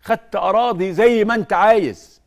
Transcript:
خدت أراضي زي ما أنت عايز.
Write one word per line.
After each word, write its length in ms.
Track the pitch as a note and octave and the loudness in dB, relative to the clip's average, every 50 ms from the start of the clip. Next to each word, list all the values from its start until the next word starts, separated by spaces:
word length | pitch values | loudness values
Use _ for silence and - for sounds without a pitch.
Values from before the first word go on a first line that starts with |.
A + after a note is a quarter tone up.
خدت 360 | _ - A3+ A3 - _ - | _ -4 -4 -4 -4 _ -8
أراضي 560 | G3+ F3+ F#3 F#3+ A3 A#3+ B3 A3+ E3+ F#3 F#3+ F3 | -4 -2 0 0 0 0 -2 -2 -4 -4 -6 -2
زي 320 | D#3 A3 A#3+ A#3+ A3+ G#3 | 2 2 2 4 2 0
ما 100 | G#3+ A#3 | 0 -2
أنت 180 | A3+ G3+ - G3 | -4 -4 -4 -2
عايز. 680 | F3 F#3+ G#3+ A3+ A3 F3+ C3 G2 - - _ _ _ _ | 0 4 4 4 2 2 -4 -6 -10 -18 _ _ _ _